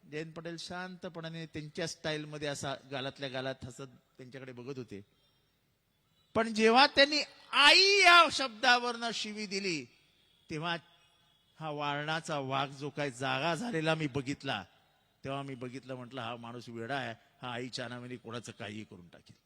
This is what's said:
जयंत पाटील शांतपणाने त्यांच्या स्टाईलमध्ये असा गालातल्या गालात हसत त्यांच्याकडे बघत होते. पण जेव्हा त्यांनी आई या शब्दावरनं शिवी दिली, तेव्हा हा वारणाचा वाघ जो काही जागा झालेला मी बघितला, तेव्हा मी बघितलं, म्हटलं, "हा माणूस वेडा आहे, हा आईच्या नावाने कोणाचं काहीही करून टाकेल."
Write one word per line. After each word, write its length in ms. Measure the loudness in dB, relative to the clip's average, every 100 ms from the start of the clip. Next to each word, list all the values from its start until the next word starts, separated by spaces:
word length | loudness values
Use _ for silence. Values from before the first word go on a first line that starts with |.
| -10
जयंत 220 | -10 -8
पाटील 240 | -10 -12 -12
शांतपणाने 880 | -10 -10 -10 -12 -12 -10 -10 -10 -10
त्यांच्या 420 | -10 -10 -6 -6
स्टाईलमध्ये 600 | -6 -6 -4 -6 -6 -6
असा 280 | -4 -6 -8 -8
गालातल्या 380 | -6 -6 -8 -8
गालात 260 | -6 -6 -8
हसत 320 | -12 -14 -16 -16 _ _
त्यांच्याकडे 340 | -18 -16 -14
बघत 260 | -14 -10 -10
होते. 280 | -10 -12 -16 _ _ _ _ _ _ _ _ _ _ _ _ -2
पण 180 | 0
जेव्हा 340 | 4 6 8 6
त्यांनी 340 | 6 4 4 -4 -10 -2
आई 300 | 6 8 10
या 460 | 8 8 10 10 8
शब्दावरनं 800 | 4 -4 0 4 4 2 -4 -4
शिवी 320 | -4 -6 -6 -6
दिली, 400 | -4 -2 -4 -8 _ _ _ _ _ _
तेव्हा 280 | -6 -2 -4 _ _ _ _ _ _ _ _
हा 100 | -8
वारणाचा 720 | -4 -2 -2 -2 -4 -2 -4
वाघ 300 | -2 -2 -2
जो 200 | -4 -10
काही 220 | -4 -6
जागा 440 | -4 -2 0 0 -2
झालेला 400 | -4 -2 0 0
मी 120 | -2
बघितला, 560 | -4 -6 -6 -4 -6 -8 _ _ _ _ _
तेव्हा 180 | -8 -8
मी 140 | -8 -10
बघितलं, 400 | -10 -12 -12 -12
म्हटलं, 260 | -10 -8
"हा 140 | -8 -8
माणूस 340 | -10 -12 -10
वेडा 260 | -10 -4 -4
आहे, 200 | -4 -10 _ _
हा 120 | -10
आईच्या 340 | -8 -8 -8 -10
नावाने 280 | -10 -12 -14
कोणाचं 360 | -10 -10 -12
काहीही 320 | -12 -12 -10
करून 240 | -14 -18 -20
टाकेल." 280 | -20 -20 -20